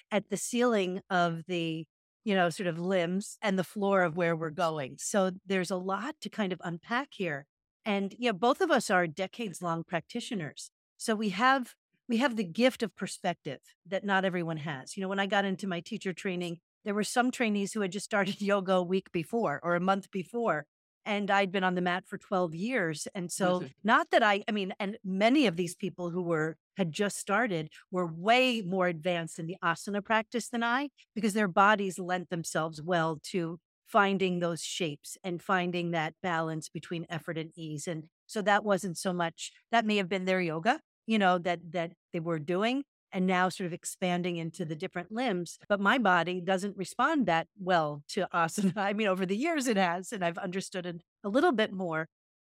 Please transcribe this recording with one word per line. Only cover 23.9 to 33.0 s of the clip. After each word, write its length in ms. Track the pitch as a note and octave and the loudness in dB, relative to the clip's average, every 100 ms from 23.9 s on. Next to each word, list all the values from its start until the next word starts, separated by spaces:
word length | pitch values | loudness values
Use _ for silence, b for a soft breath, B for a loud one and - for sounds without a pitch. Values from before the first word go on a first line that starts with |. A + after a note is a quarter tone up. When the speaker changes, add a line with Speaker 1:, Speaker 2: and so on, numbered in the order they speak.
| C4+ E4+ | 4 6
Speaker 1:
that 120 | E4+ | 4
I, 200 | G#3+ G3+ G#3 | 4 2 0
I 40 | |
mean, 220 | G#3 F#3+ - | -2 -4 -4
and 180 | G3 A3 | -6 -6
many 440 | F#3+ F#3+ A3 C#4+ A#3 | -4 2 4 6 4
of 80 | E3+ | 2
these 180 | F3 - | -4 -4
people 340 | F#3 E3+ F3 | -8 -4 -4
who 100 | F3 | -2
were, 360 | E3+ D#3+ D#3 D#3 _ - | 0 0 0 -4 _ -2
had 140 | F3 | -2
just 260 | D3 G3+ - | 0 -2 -2
started 520 | - G3+ A#3+ E3+ D#3 B B | 0 0 2 -2 -6 B B
were 140 | F#3 E3+ | -2 -2
way 560 | E3 F#3+ B3 B3+ A3+ | -2 4 6 6 2
more 260 | F3 F#3+ F3+ | -2 2 2
advanced 520 | E3 F3 F3 D#3+ - | 0 -2 -2 -4 -8
in 80 | E3 | -10
the 100 | F#3 | -4
asana 400 | F3+ E3 - G3+ | -2 -2 -2 -6
practice 440 | - A3 A3 A#3+ - | 0 0 2 -4 -4
than 160 | A#3+ | -2
I, 260 | A#3 B3 C#4+ - _ A3 | 0 0 -2 -10 _ -2
because 180 | G#3+ | 0
their 140 | G#3 G3+ | 2 2
bodies 520 | E3+ G3 G#3+ G3 F3 | 6 6 6 2 -4
lent 300 | F3+ F3+ E3+ | -2 -2 -2
themselves 520 | F3 D#3+ E3+ D#3+ D#3 | -6 -2 -2 -2 -6
well 380 | D#3 F3 | 0 2